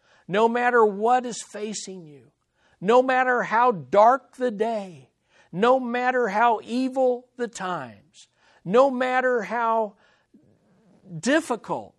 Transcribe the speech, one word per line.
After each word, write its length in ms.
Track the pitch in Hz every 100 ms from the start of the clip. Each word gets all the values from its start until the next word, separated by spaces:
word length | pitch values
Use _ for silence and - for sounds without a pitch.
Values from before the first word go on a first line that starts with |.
| _ _ -
no 220 | 196 233
matter 340 | 240 247 240
what 400 | 214 196 220 254
is 200 | 247 208
facing 640 | - 208 214 202 196 185 156
you, 240 | 143 _ _ _ _ _ -
no 240 | 180 254
matter 400 | 262 254 254 247
how 280 | 165 214 247
dark 640 | 185 131 196 220 262 _ -
the 120 | 247
day, 600 | 202 226 220 190 147 127 _ _ _ _
no 280 | 170 240 262
matter 500 | 240 247 254 254 226
how 320 | 208 240 214
evil 640 | - 240 262 262 254 247 - -
the 100 | 233
times, 800 | - 185 170 123 104 _ _ _ _ _ _ 165
no 240 | 233 277
matter 540 | 247 254 254 254 240
how 500 | 190 233 226 226 208 - _ _ _ _ _ _ _ _ _ _ 190 165
difficult 720 | 226 311 - 233 - 139 101